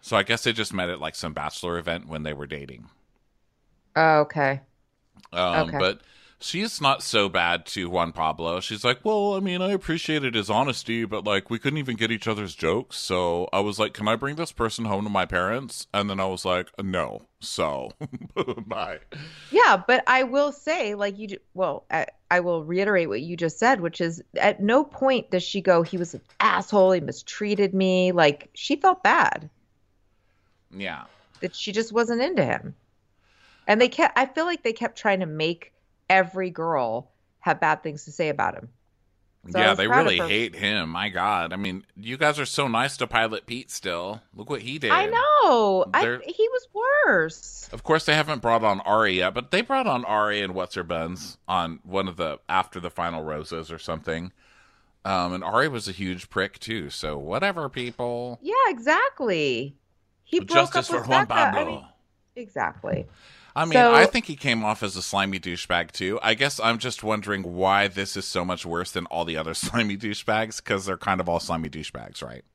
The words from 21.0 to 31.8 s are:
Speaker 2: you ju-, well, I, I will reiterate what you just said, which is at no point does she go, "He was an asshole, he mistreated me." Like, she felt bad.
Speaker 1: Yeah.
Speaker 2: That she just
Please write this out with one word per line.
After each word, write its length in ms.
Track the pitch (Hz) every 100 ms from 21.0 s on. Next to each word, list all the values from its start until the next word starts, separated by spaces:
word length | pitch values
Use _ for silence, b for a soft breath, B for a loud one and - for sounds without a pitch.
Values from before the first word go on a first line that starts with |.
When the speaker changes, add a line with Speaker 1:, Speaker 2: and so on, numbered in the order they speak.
| 202 196
Speaker 2:
you 80 | 214
ju-, 100 | 196 _
well, 320 | 180 180 143 _
I, 160 | 160 - - _
I 80 | 180
will 240 | 175 170
reiterate 440 | 156 180 202 196 160
what 120 | 104
you 160 | 160 170
just 220 | 165 -
said, 220 | 233 262
which 200 | 170 165
is 220 | 170 165 - -
at 280 | 202 190
no 200 | 202 247
point 460 | 285 - 269 254 -
does 140 | 185
she 180 | 175 202
go, 220 | 185 170
"He 140 | 165 185
was 180 | 170 -
an 60 | _ _
asshole, 540 | 208 180 185 208 185
he 80 | 185
mistreated 720 | 147 - - - 208 202 196 190
me." 360 | 190 185 180
Like, 360 | 175 151 147 - -
she 200 | - 294
felt 260 | 381 370
bad. 440 | - 311 220 - 156 _ _ _ _ _ _ _ _ _ _ _ _
Speaker 1:
Yeah. 300 | 92 98 76 - _ _ _
Speaker 2:
That 140 | 180 -
she 160 | -
just 200 | 196